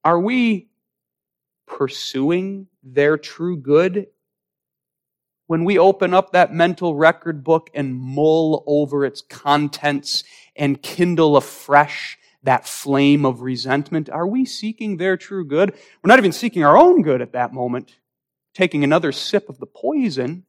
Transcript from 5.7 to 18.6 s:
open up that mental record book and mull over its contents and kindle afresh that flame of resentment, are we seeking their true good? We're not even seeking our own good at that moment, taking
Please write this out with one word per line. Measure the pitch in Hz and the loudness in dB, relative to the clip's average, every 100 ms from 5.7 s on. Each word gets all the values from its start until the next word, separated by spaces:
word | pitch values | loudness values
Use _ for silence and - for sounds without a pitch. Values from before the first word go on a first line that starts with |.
| 190 | 4
open | 190 190 175 | 4 4 2
up | 180 190 | 2 2
that | 180 170 | 2 2
mental | 160 170 170 175 | 2 0 0 -4
record | 147 160 165 170 151 | 2 2 2 -8 -8
book | 135 160 - | -2 -2 -2
and | 147 135 | -8 -8
mull | 127 127 139 156 160 160 156 - | -8 -8 0 2 2 2 -2 0
over | 147 143 143 139 | 0 0 -2 -4
its | - | -6
contents | _ - 139 147 147 - 147 139 - - - - _ | _ -8 0 0 0 -4 -4 -4 -6 -8 -8 -20 _
and | - 143 139 | -4 -4 -4
kindle | - - 175 165 156 143 | -8 -2 0 2 4 4
afresh | 127 - - 143 147 - - - _ _ | 2 -18 2 4 4 -4 -14 -18 _ _
that | 131 127 - | -2 -2 -2
flame | - 143 139 143 147 | -12 -4 2 4 4
of | 135 123 | 0 -4
resentment, | 127 123 127 139 147 160 143 | -8 -8 -4 -4 -4 -8 -6
are | 151 175 | -6 -4
we | 247 | -2
seeking | 254 - 214 220 220 180 | -4 -6 -10 -8 -8 -4
their | 190 185 | -2 -4
true | - 196 151 | -6 -10 -4
good? | 151 196 - _ _ | 0 0 -2 _ _
We're | 196 | 4
not | 254 | 4
even | 190 | 4
seeking | 156 233 180 | -2 -6 0
our | 147 214 | 4 8
own | 349 359 | 8 6
good | 156 127 | 2 -2
at | 123 | -4
that | 127 120 | -6 -6
moment, | 127 123 123 127 _ _ _ _ _ _ | -6 -6 -6 -10 _ _ _ _ _ _
taking | - | -4